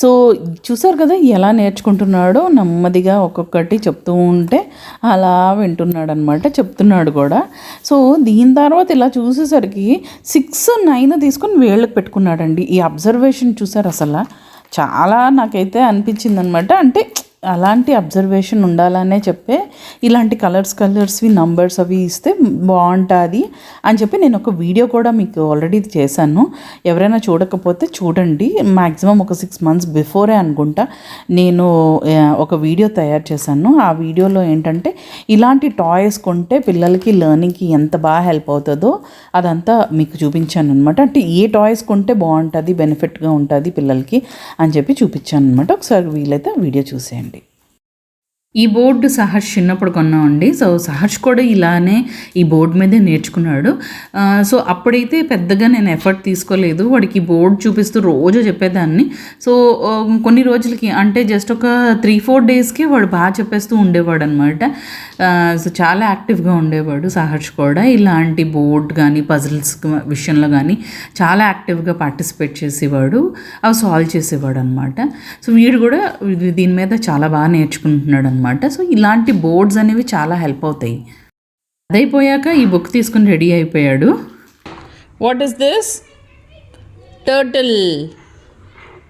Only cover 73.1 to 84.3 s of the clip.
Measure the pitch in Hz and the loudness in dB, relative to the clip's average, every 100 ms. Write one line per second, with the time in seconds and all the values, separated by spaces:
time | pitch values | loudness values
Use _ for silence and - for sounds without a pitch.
73.1 | 220 349 - - - 220 226 214 160 160 | 0 -2 -6 -16 -4 0 0 0 0 0
74.1 | 170 156 147 139 131 127 127 135 135 277 | -2 -4 -4 -4 -2 -2 -4 -6 -4 -6
75.1 | - - - - 226 233 247 233 294 403 | -6 -16 -10 2 4 4 4 2 0 -2
76.1 | - 202 180 180 170 180 180 190 226 226 | -4 -6 -2 -2 0 0 0 -2 -4 -2
77.1 | 143 156 156 156 165 151 - 151 147 143 | -2 0 0 2 2 0 -2 -2 0 0
78.1 | 139 135 127 127 135 277 - 359 226 208 | 0 0 0 -2 -2 -4 -4 -2 2 2
79.1 | 226 226 196 165 170 208 208 214 226 247 | 2 0 0 0 2 2 2 0 0 -2
80.1 | 185 156 175 160 135 156 143 120 117 - | -4 -4 -4 -4 -6 -6 -6 -6 -8 -12
81.1 | - _ _ _ _ _ _ - 196 - | -20 _ _ _ _ _ _ -2 0 0
82.1 | 277 277 277 294 330 226 180 - 240 233 | 2 0 0 0 0 2 0 -2 -4 -2
83.1 | 220 202 165 175 170 160 160 143 135 190 | 2 2 2 2 0 0 0 0 2 2
84.1 | 392 - | 0 -6